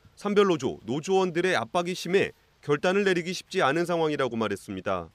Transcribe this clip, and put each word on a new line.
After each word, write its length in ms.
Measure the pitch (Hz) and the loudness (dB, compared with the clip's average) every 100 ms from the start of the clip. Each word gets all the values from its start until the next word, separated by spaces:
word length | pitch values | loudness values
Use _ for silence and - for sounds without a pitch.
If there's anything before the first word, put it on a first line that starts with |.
| - - | -20 -8
산별노조, 680 | 208 202 196 160 120 73 | 0 4 4 2 -2 -4
노조원들의 720 | - 147 165 190 185 160 185 139 | -6 -4 0 2 2 0 0 0
압박이 400 | 117 180 175 180 | 0 -2 -2 -6
심해 360 | 170 190 87 - _ _ | 0 2 2 -4 _ _
결단을 440 | - 147 185 196 196 | -2 0 2 2 2
내리기 280 | 180 170 | 0 -2
쉽지 300 | 175 - 185 | -8 -6 0
않은 220 | 139 160 175 | 2 2 0
상황이라고 500 | 170 160 143 127 113 | 0 0 0 -2 0
말했습니다. 760 | 104 98 - 95 101 92 80 | -2 -2 -6 -6 -2 -4 -4